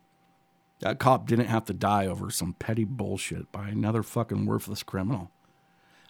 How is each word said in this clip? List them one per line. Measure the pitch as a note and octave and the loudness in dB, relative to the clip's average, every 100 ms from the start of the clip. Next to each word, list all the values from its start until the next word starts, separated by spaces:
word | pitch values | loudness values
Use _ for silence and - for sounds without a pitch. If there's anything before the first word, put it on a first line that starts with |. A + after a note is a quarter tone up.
| _ _ _ _ _ _ _ - | _ _ _ _ _ _ _ -4
That | G2 - | -2 2
cop | B2+ B2 A2 | 4 4 4
didn't | A#2 A#2 | 2 4
have | A2+ - | 2 0
to | |
die | F#2 G2+ G#2 F#2+ | 0 4 4 2
over | F2+ F#2+ | -2 -4
some | - F2 | -4 -4
petty | - - A2+ | -4 -2 0
bullshit | G#2+ B2+ G2 G2 - E2+ - | 0 -2 -4 -4 -4 -8 -8
by | G2 G2+ | -8 -6
another | G#2+ G#2+ A2+ | 0 2 0
fucking | G2+ A#2 A2 G2+ G#2 | 0 -2 0 0 0
worthless | A2 - G#2 | 0 -2 -8
criminal. | - F#2+ F#2+ A#2+ F2 _ _ _ _ _ _ _ _ | -6 -4 -2 -2 -6 _ _ _ _ _ _ _ _